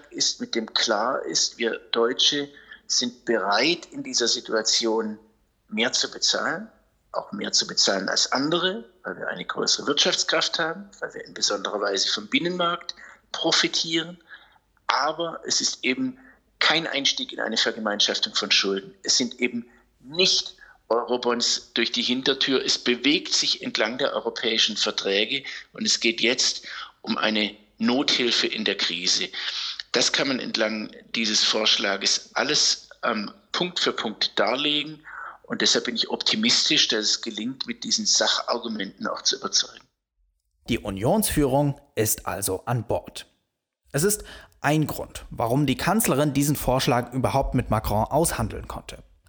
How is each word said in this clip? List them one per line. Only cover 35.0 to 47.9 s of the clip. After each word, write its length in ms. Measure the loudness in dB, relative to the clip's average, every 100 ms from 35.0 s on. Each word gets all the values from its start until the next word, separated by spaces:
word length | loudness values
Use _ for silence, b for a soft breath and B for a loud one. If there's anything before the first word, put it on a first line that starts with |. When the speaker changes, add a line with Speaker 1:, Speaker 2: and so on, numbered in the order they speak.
| B B B B
Speaker 1:
Und 180 | -6 0
deshalb 240 | 2 2 2
bin 100 | -2
ich 140 | -2
optimistisch, 800 | -2 0 2 4 4 4 4 4
dass 180 | 2 0
es 160 | 0
gelingt, 440 | -4 -6 -6 -6 -8
mit 180 | -8
diesen 220 | -2 -2 2
Sachargumenten 1040 | 2 2 0 -2 -4 -4 -6 -8 -6 -8
auch 160 | -4
zu 140 | -2 -2
überzeugen. 460 | -2 -2 -2 -6 -20 _ _ _ _ _ _ _ -4
Speaker 2:
Die 100 | -4
Unionsführung 1000 | -4 -2 2 2 2 2 4 4 2 0 -6 -2
ist 320 | 0 0 -4
also 360 | -4 -2 -4 -2
an 200 | -2 0
Bord. 400 | -2 -4 -14 -16 _ _ _ _ _ _
Es 120 | 0
ist 200 | 2 0 B B B B
ein 240 | 0 2 0
Grund, 400 | -2 -10 -12 -10
warum 340 | -4 0 2 2
die 120 | 2
Kanzlerin 560 | 2 2 2 2 2
diesen 220 | 2 2 2
Vorschlag 560 | 2 2 4 2 2
überhaupt 420 | 0 0 2 2 2
mit 160 | 2
Macron 340 | 0 2